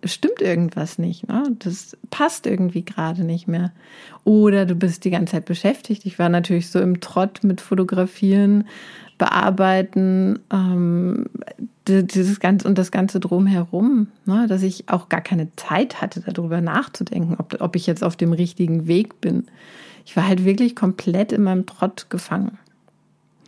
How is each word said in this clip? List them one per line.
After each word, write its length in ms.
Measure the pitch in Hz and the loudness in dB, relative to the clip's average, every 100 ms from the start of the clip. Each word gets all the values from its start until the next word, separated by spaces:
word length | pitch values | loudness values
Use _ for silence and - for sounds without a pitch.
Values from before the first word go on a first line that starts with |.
es 120 | 175 | -8
stimmt 260 | - 330 494 | -2 -2 0
irgendwas 580 | 185 170 170 - 165 - | 0 0 0 -2 -6 -4
nicht, 280 | 170 170 - | -6 -6 -4
ne? 300 | 233 285 226 | -2 -2 -4
Das 380 | 185 180 - - - | -6 -8 -12 -20 -14
passt 360 | - 302 - 254 | -2 -2 -2 -4
irgendwie 380 | 196 180 175 | -2 -2 -2
gerade 400 | 170 - 160 175 | -6 -6 -4 -4
nicht 240 | 165 170 170 | -2 -4 -4
mehr. 240 | 165 180 - - - - - | -4 -4 -8 -20 -20 -20 -4
Oder 440 | - 214 208 202 180 | 4 6 6 4 2
du 100 | 175 | 2
bist 280 | 185 170 | 0 0
die 60 | 185 | -2
ganze 220 | 175 170 | 0 0
Zeit 140 | 165 - | -2 -4
beschäftigt. 600 | 175 196 - - 208 196 | -2 0 -2 -4 -6 -6
Ich 140 | - | 0
war 80 | 175 | 2
natürlich 420 | 175 170 175 175 | 2 2 -2 0
so 80 | 185 | 0
im 220 | 185 180 | 2 0
Trott 400 | - - 190 - | -2 -2 -2 0
mit 180 | 196 185 | 0 0
Fotografieren, 1080 | - 190 185 185 185 - 196 196 202 208 208 - - - - - | -2 -2 0 0 -2 0 2 4 4 4 0 -8 -20 -20 -20 -4
Bearbeiten, 1200 | - - 190 190 190 190 190 - 190 185 190 208 - | 0 2 2 2 2 2 0 0 2 4 2 0 -2
ähm, 760 | 196 185 180 175 170 180 - - - - - - - - | 0 0 2 2 0 0 -2 -4 -10 -16 -14 -14 -8 2
di-, 180 | 190 185 | 2 2
dieses 320 | 190 185 202 | 2 0 2
Ganze 300 | 175 196 - | 2 2 4
und 100 | 190 | 2
das 140 | 180 | 2
Ganze 260 | 190 196 190 | 0 0 -2
drumherum, 880 | 180 180 196 185 175 180 226 254 208 - - | 0 2 2 2 0 0 2 2 0 -4 -2
ne? 200 | 202 233 | 0 2
Dass 140 | 190 | 2
ich 260 | 190 185 - | 0 -4 -2
auch 200 | 180 - | -4 -2
gar 140 | 165 | -4
keine 260 | - 175 156 - | -2 -2 -2 -8
Zeit 440 | - 160 247 - | -4 -2 -2 -4
hatte, 220 | 196 - - | -8 -6 -8
darüber 280 | 175 170 170 | -6 -4 -2
nachzudenken, 760 | 170 226 277 - - 180 170 - | -2 -2 -4 -8 -6 -4 -2 -4
ob, 240 | - - | -6 -6
ob 140 | 175 | -4
ich 140 | 175 175 | -2 -2
jetzt 160 | 165 | -2
auf 100 | 180 | -4
dem 180 | - 170 | -2 0
richtigen 540 | 165 175 - 175 165 160 | 0 -2 -2 -2 0 0
Weg 340 | 175 220 - | 0 0 -4
bin. 260 | 180 - - - - - - - - | -4 -2 -4 -14 -20 -20 -20 -20 -6
Ich 80 | |
war 140 | - 185 | -2 0
halt 160 | 185 | 2
wirklich 320 | 185 196 240 240 | 2 2 0 0
komplett 560 | 196 190 - 180 214 | -2 0 -2 0 0
in 100 | 214 | 2
meinem 240 | 196 185 185 | 2 0 -2
Trott 400 | - 190 - - | -4 -4 -4 -10
gefangen. 480 | 180 - - - - _ _ _ _ _ _ _ _ | -10 -6 -4 -4 -8 _ _ _ _ _ _ _ _